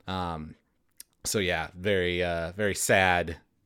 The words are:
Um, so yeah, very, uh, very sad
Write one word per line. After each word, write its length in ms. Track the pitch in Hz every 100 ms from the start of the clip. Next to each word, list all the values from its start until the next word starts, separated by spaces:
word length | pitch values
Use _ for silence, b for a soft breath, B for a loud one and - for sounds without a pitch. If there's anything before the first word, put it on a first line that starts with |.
| -
Um, 500 | 95 87 82 78 - _ _ _ - - _
so 160 | - 110
yeah, 300 | 90 85 76 90
very, 440 | 95 95 90 87
uh, 300 | 87 85 82 95
very 180 | 104 92
sad 640 | - 104 92 87 85 80 _ _